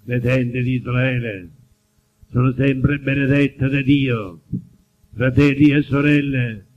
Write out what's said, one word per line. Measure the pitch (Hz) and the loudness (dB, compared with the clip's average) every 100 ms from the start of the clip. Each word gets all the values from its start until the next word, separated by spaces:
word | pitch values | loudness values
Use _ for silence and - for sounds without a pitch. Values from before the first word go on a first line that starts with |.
le | 113 123 | -4 -2
tende | 120 131 123 127 | 0 0 0 -2
di | 123 | -2
Israele, | 127 110 123 131 123 117 98 87 - _ _ _ _ _ _ - | -4 -2 -2 0 -2 -6 -10 -14 -20 _ _ _ _ _ _ -6
sono | 120 127 | 0 0
sempre | 123 135 131 131 143 | 0 -2 0 -2 -2
benedette | 135 139 135 143 139 - 135 | -2 -2 0 2 0 -2 -2
da | 139 | -2
Dio. | 131 143 135 117 98 82 _ - - _ _ _ _ | 0 0 2 -2 -6 -14 _ -12 -12 _ _ _ _
Fratelli | - 127 127 143 139 147 | -2 0 4 2 6 4
e | 143 | 4
sorelle | 143 135 147 147 139 135 120 107 95 | 0 0 2 2 0 -2 -4 -6 -16